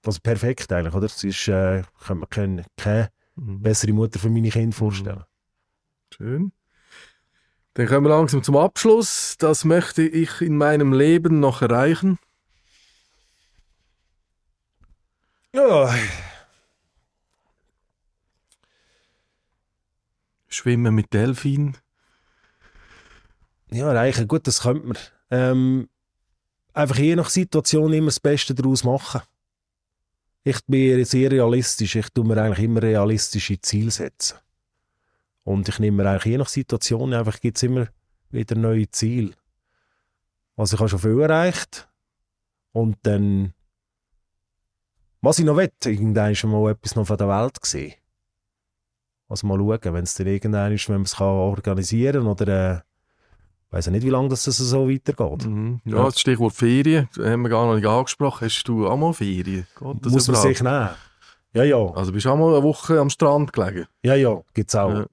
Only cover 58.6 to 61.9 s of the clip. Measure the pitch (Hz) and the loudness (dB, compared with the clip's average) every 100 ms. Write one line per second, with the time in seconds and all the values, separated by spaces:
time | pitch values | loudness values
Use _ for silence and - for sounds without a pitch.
58.6 | - 113 101 127 160 165 101 92 90 95 | -2 0 0 0 0 -2 -4 -4 -4 -6
59.6 | 90 - 131 - 120 131 123 123 101 - | -8 -14 -12 -8 0 2 4 4 2 2
60.6 | 123 143 107 82 - _ _ _ _ 110 | 0 0 -4 -8 -20 _ _ _ _ 0
61.6 | 143 131 101 | 2 4 0